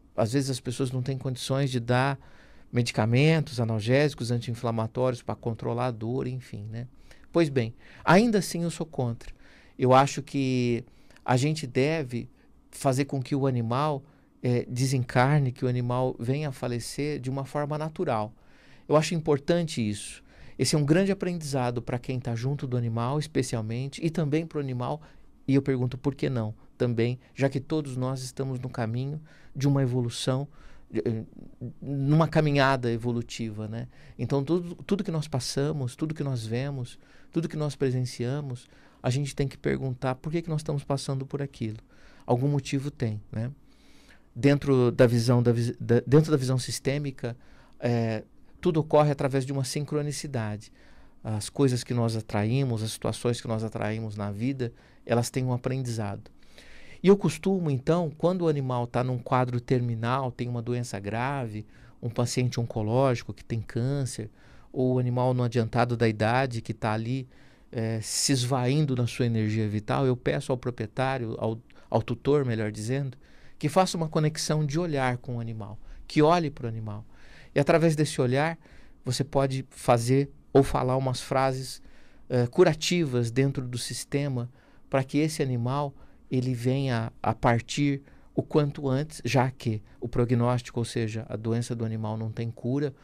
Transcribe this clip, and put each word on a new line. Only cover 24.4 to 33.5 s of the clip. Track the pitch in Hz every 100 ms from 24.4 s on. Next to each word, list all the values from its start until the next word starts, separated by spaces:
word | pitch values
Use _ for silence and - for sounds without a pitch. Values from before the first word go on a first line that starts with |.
pro | 165 151
animal. | 135 123 123 151 - - - - -
E |
eu | 135
pergunto, | 135 131 123 123
por | 139
que | 139 143
não | 123 107 - - -
também, | 123 113 117 127 -
já | - 139
que | 139
todos | 139 156 139 127
nós | 127 131
estamos | 131 - 135 127
no | 131
caminho | 127 110 120 135 156 156 - -
de | 139 143
uma | 139
evolução, | 127 127 120 - - 131 139 - - - -
eh, | 113 - 110 - - - - 123 -
numa | - 139 135 156 156
caminhada | 160 151 143 135 131 123
evolutiva, | 117 120 120 113 - 113